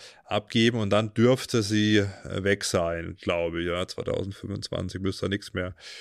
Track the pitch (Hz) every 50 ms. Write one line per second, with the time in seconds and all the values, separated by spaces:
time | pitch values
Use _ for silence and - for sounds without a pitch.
0 | - - - - _ - 104 104 - _ - 120 113 120 120 117 107 98 101 107
1 | 113 107 _ - 113 123 131 131 - - - 117 104 98 107 107 104 104 107 104
2 | 101 98 95 - - - 95 98 95 98 101 98 - - - 92 85 85 85 85
3 | 85 87 90 _ - 95 90 85 85 85 82 85 85 87 85 87 95 - - -
4 | - - - - 92 98 98 - - - 101 101 101 - - 92 92 90 - 95
5 | 95 98 95 - - 95 98 101 - - - 98 90 92 92 _ - - - -